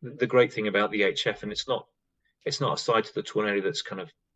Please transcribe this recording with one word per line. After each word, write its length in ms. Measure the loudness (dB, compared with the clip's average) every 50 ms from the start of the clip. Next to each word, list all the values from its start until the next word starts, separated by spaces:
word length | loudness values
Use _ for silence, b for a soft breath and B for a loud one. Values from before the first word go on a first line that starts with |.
the 260 | -14 -10 -4 -2 0
great 240 | 4 6 6 6 4
thing 160 | 2 -2 -2
about 240 | 0 2 2 2 2
the 120 | 2 2 2
H 240 | 2 2 0 -2
F, 160 | -2 -2 -4 -6
and 80 | -8
it's 160 | -6 -6 -4
not, 200 | -2 -2 -4 -4 _ _ _ _ _ _ _ _ _ _ _ -6
it's 160 | -6 -2 -2
not 180 | 0 0 -2 0
a 20 |
side 240 | 0 2 2 2 2
to 80 | 0 -4
the 100 | -6 -6
Tornado 380 | -2 -2 0 0 2 2 0
that's 200 | 0 0 -2 -4
kind 200 | -6 -8 -8 -10
of 100 | -10 -12 _ _ _ _ _